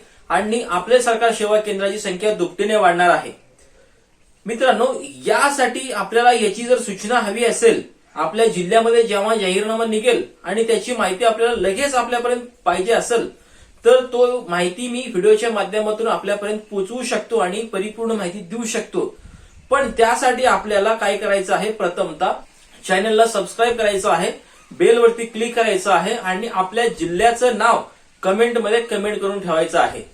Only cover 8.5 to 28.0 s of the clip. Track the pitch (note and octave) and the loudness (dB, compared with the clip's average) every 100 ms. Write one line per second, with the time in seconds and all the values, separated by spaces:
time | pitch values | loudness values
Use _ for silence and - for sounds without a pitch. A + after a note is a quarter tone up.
8.5 | F3+ F3 A3+ A3+ A#3 G3 G3+ G#3 A3 F#3+ | 0 2 2 4 2 2 0 0 0 0
9.5 | F#3+ G#3+ A3+ A3+ G#3+ A#3+ A#3 - _ E3 | 0 -2 -2 -2 0 2 0 -2 _ -6
10.5 | G3+ A3+ G#3+ A3+ A#3 F#3+ F#3 A#3 A3 A#3 | -2 0 0 -2 -2 -2 0 0 2 0
11.5 | A3 F#3 F#3+ C#4 B3+ A#3 A#3+ A#3+ B3 - | 0 -2 0 -2 -2 -2 -2 -2 -4 -6
12.5 | _ F3 F3+ G3+ A3+ - A#3 - - _ | _ -4 -2 0 0 0 -2 -2 -12 _
13.5 | - - - A#3 B3+ B3 A#3+ B3 B3 F3 | -20 -20 0 4 4 4 2 2 0 -4
14.5 | F3 F3+ - B3 A#3+ B3+ F#3 G3+ G#3+ A#3 | -2 -2 -4 -8 -8 -6 0 4 4 2
15.5 | G#3 F#3 G#3+ G#3+ G#3+ A3 F3+ F#3+ G#3 G3+ | -2 -2 -2 -2 -2 -2 -2 -2 -4 -4
16.5 | G#3+ - G3+ F#3+ B3 A3+ G#3+ - A3+ F3+ | -6 -6 -6 -6 -6 -4 -4 -2 -2 0
17.5 | G#3+ A3+ G3 G#3+ A3 A3+ G#3+ F3+ G3 E3+ | -4 -6 -6 -8 -6 -4 -4 -4 -8 -12
18.5 | A3+ A3+ A3 - F3 - - - - - | -10 -6 -6 -4 -6 -6 -8 -20 -20 -20
19.5 | - - C4+ B3 - A3+ A#3+ C4 A3+ G#3 | -20 -2 -2 0 2 2 4 0 2 2
20.5 | G3 G#3 G3+ G#3 A3 G#3 G#3 G3+ G3 F#3 | 2 0 0 0 0 0 -2 -2 -2 0
21.5 | F3 G#3 A3 F3+ - F3 D#3 F#3+ - - | -2 -2 -4 -4 -2 -6 -2 -2 -4 -10
22.5 | _ - - - F#3+ A3 G#3+ A3+ G#3 F3 | _ -20 -16 -2 0 2 4 4 2 -4
23.5 | - A#3+ A3+ G#3+ G3 G#3+ - G#3 - - | 0 0 2 0 0 0 0 0 -6 -18
24.5 | - _ - - A#3 A#3 A3+ A3+ A3 A#3 | -20 _ 2 4 6 4 2 -8 -4 -2
25.5 | A#3 A3 F#3 G3+ F3 G3 A3+ F#3 F#3+ A3+ | 0 0 0 2 2 2 -4 -4 -6 -4
26.5 | G#3 - A3 A#3+ - E3 F3 A#3 A#3 B3 | -4 -2 0 -2 -2 -4 2 2 4 0
27.5 | G#3 A3+ G#3+ - _ | 2 2 2 -2 _